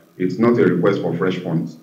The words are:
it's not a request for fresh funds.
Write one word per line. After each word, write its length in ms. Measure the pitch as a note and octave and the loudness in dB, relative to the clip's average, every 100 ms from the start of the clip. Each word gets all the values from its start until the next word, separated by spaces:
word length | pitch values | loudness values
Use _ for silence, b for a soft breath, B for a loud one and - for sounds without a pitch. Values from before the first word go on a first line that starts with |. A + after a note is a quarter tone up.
| B - | B -6
it's 220 | F#2 G#2 | -4 0
not 200 | A#2 A#2+ | 2 4
a 60 | |
request 380 | F2+ F2 G2 G2 | 2 2 2 0
for 120 | F2 | -2
fresh 220 | E2+ F#2 - | -2 -2 -4
funds. 360 | F2 D#2+ - - | -4 -4 -4 -10